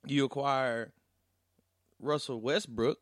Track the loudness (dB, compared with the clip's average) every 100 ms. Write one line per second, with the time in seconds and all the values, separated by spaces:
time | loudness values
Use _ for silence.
0 | 0 2 2 0 0 2 2 -2 -6 _
1 | _ _ _ _ _ _ _ _ _ _
2 | -2 -2 -2 -4 0 0 -2 0 0 0